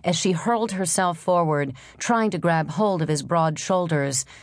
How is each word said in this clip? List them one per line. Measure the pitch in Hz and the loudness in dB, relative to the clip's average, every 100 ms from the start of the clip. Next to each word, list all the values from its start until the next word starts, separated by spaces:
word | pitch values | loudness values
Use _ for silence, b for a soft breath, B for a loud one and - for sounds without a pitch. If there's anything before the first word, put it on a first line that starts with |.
as | - | -4
she | - 190 | 0 0
hurled | 165 220 233 226 | 0 0 0 -2
herself | 190 185 - 180 170 | -2 -2 0 0 -2
forward, | - 175 165 147 139 135 B B | 2 2 2 0 -2 -6 B B
trying | - 233 214 | 0 0 2
to | 180 | 0
grab | 175 165 156 | 0 0 0
hold | 156 214 180 | 0 0 2
of | 156 | 0
his | 151 | -2
broad | - 170 160 151 | 0 0 0 -2
shoulders. | - 185 175 151 139 131 - B | -2 0 0 0 0 -2 -6 B